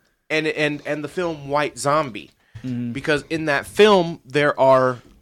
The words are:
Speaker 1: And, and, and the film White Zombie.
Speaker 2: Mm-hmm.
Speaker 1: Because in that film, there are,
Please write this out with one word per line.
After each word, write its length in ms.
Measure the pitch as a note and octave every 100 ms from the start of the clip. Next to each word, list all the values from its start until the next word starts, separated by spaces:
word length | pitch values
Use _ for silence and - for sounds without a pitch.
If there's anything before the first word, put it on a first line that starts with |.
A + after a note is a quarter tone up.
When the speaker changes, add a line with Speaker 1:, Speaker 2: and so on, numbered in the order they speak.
| _ _ -
Speaker 1:
And, 160 | D#3 D#3
and, 340 | C#3+ D3+ D3 -
and 180 | D3
the 40 | D3
film 400 | - F3 D3+ C#3
White 300 | D3 D3 B2
Zombie. 540 | C#3+ D3+ C#3+ G2+ C#2 _ _ -
Speaker 2:
Mm-hmm. 280 | B2+ A#2+ A#2+
Speaker 1:
Because 320 | B2 D3 D3 C3+
in 160 | D#3+ D#3
that 200 | C#3 -
film, 520 | - G#3+ G3 E3+ E3 B2+
there 340 | C#3+ D3 -
are, 400 | C3+ C3 B2+ A#2+ - _